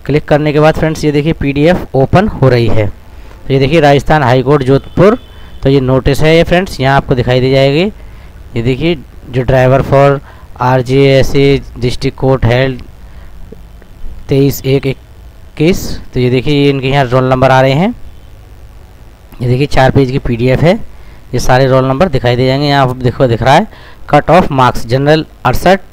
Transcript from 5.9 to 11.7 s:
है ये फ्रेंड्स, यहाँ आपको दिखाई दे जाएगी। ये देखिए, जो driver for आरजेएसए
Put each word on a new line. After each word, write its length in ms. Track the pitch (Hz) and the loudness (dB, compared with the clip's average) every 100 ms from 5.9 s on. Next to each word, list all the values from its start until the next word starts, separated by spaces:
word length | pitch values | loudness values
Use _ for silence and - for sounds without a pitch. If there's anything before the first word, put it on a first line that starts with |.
| 131 143 139 | 0 0 0
है 140 | 156 165 | 2 2
ये 80 | |
फ्रेंड्स, 340 | 165 175 190 - | 2 0 -2 -4
यहाँ 160 | 135 139 | 0 0
आपको 180 | - | 0
दिखाई 260 | 127 117 127 | -2 0 0
दे 100 | 131 | 2
जाएगी। 340 | 135 135 143 196 - - - - - - | 2 2 0 -2 -6 -20 -20 -20 -20 -12
ये 80 | 120 | -6
देखिए, 320 | 117 127 160 165 - - - | -4 -2 -2 -4 -8 -20 -8
जो 140 | 127 | -6
driver 380 | 127 131 127 131 | 0 2 2 2
for 360 | - 139 139 139 - - - - | 2 2 4 2 -6 -20 -20 -6
आरजेएसए 1000 | 127 131 123 135 139 135 123 143 139 135 - | -2 0 0 2 4 4 2 2 2 0 -4